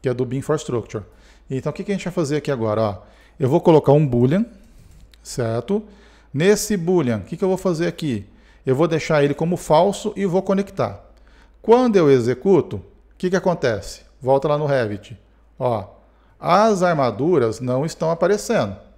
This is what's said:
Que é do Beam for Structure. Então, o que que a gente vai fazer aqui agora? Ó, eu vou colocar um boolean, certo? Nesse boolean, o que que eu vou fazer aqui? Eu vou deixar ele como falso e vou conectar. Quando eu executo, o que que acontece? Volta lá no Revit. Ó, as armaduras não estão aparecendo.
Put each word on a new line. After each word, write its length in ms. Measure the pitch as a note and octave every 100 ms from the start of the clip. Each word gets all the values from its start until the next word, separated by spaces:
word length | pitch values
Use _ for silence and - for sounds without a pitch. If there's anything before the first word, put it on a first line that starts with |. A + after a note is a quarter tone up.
Que 60 | C3+
é 60 |
do 120 | B2 B2
Beam 160 | C3+
for 140 | B2+ D3+
Structure. 460 | - A#2+ G2+ A2 F#2+ - - _ _
Então, 200 | C3 D3
o 20 |
que 100 | D3
que 80 | G3
a 40 | G3
gente 100 | F3+
vai 80 |
fazer 240 | F3+ C#3+ D3+
aqui 120 | C#3+
agora? 320 | C3 A2 G#2+
Ó, 160 | A2 G2 - _ - _
eu 120 | B2+
vou 100 | E3
colocar 320 | E3 D#3 -
um 160 | C#3+ D3+
boolean, 380 | A#2+ B2 F3 A#3 - - - - - - -
certo? 640 | - - A#2 A2+ B2 G3+ G#3+ - - - _
Nesse 440 | C3 F3+ G#3 - G#3
boolean, 400 | E3 F3+ C3 A2
o 60 |
que 120 | F#2 E3
que 80 |
eu 60 | F#3+
vou 80 | F#3
fazer 300 | - A2+ E3+
aqui? 380 | E3 D#3 A2 G2 - _ _ -
Eu 100 | C3
vou 120 | E3
deixar 360 | D#3+ - D#3
ele 100 | C#3+
como 240 | C#3+ E3 F3+
falso 560 | - D#3 G3 G3 G#3+ F#3+
e 100 | G3
vou 160 | F3+
conectar. 600 | G3 F#3+ G3 - A2 G2 - _ - - - _
Quando 360 | - A#3 B3+ G3
eu 120 | D3+
executo, 680 | C3+ A#2 B2 G3 F3 - G#2
o 60 | - _ _ _
que 120 | F3+
que 60 | F3+
acontece? 680 | F3+ E3+ C3 G#2 - - - _
Volta 260 | B2 C3+ D3+
lá 100 | D3
no 80 | D3+
Revit. 540 | C3+ A2 G2+ - G#2 _ _ _ _
Ó, 260 | B2+ A2 F#2+ - _ _ _ _
as 420 | D3 F3+ A3 G3
armaduras 800 | F3+ D#3 B2+ A2 D3+ E3+ A2+ A2
não 260 | B2+ B2+ D#3+
estão 240 | - D#3+
aparecendo. 680 | E3 F3 G3+ - G#3+ G#2+ F#2+ -